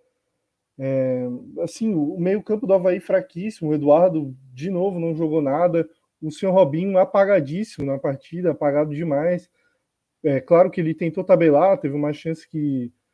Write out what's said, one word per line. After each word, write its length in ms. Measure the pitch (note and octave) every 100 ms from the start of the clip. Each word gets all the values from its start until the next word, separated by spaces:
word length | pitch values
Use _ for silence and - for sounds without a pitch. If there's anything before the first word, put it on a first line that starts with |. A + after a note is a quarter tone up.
| _ _ _ _ _ _ _ -
É, 520 | C3+ C3+ C3 B2+ B2 B2 - -
assim, 320 | E3+ - A3
o, 200 | F3 D3
o 60 | F#3
meio-campo 460 | F3+ G#3 - G#3+ F#3+
do 80 |
Avaí 240 | F#3+ F3+ F3
fraquíssimo, 720 | - F#3+ F#3 E3+ G#3+ - D#3
o 40 |
Eduardo, 600 | D3+ C#3+ D#3 F#3 D#3+ C3+ C3 -
de 160 | B2+ F3
novo, 300 | F3 G3 F3
não 160 | E3
jogou 260 | D#3+ D#3+ D#3+
nada, 480 | C#3 D3 F3+ E3+ D#3+ _ _ _
o 120 | D#3
senhor 180 | D3+ F#3+
Robinho 480 | F#3 D#3 D#3 G3 F#3
apagadíssimo 880 | F#3+ G3+ G3 F#3+ C3+ F3 G#3+ - C#3
na 120 | C3+
partida, 520 | C#3 C3+ - E3+ F3
apagado 420 | C#3 D3 D3 D3+
demais. 560 | D3 E3+ C#3+ E3+ F3+ - _ _ _ _ _ _ _
É 160 | D3+ C3+
claro 300 | - E3+ F#3+
que 100 | -
ele 120 | D#3+
tentou 300 | D#3+ E3 F#3
tabelar, 560 | F#3 E3+ E3 C#3+ F#3+ F#3+
teve 160 | C#3+
uma 180 | D3 D3
chance 360 | D3 E3 D#3+ -
que, 420 | D#3 D3 C3 A#2+ _ _